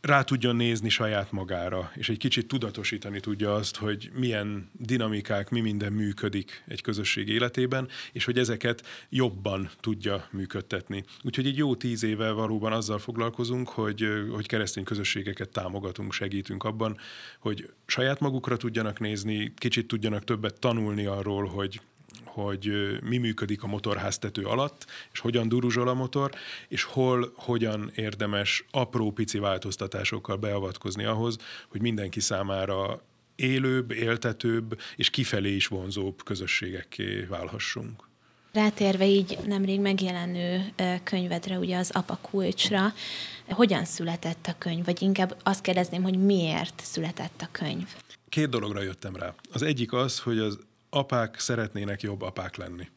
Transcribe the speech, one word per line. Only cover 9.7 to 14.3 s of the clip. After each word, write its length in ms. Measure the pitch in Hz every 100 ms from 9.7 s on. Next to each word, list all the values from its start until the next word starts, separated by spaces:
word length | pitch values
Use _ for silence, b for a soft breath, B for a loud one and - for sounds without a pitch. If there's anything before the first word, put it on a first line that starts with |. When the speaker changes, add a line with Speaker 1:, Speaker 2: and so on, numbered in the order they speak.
| -
Speaker 1:
tudja 480 | 113 107 101 98 -
működtetni. 720 | 98 95 98 - 95 - 98 95 B
Úgyhogy 220 | 127 123 131
egy 120 | 139
jó 180 | 147 120
tíz 280 | 123 113
éve 280 | 110 107 110
valóban 420 | 107 110 110 110
azzal 260 | 113 107 104
foglalkozunk, 720 | - 113 117 117 117 127 123
hogy, 380 | - 107 104 110 107 104